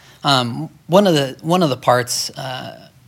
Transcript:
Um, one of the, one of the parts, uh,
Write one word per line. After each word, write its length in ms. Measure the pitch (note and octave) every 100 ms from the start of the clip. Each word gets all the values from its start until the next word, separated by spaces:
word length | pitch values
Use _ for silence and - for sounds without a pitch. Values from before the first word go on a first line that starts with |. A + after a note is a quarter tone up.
| - -
Um, 460 | D3+ C3+ A#2+ C3+ D#3+ - -
one 200 | F3+ G3+
of 60 |
the, 240 | D3+ C3+ -
one 220 | D#3+ F3+
of 60 | D#3
the 80 | A#2+
parts, 520 | - B2 A#2+ - -
uh, 580 | - C3 B2+ A#2 - - _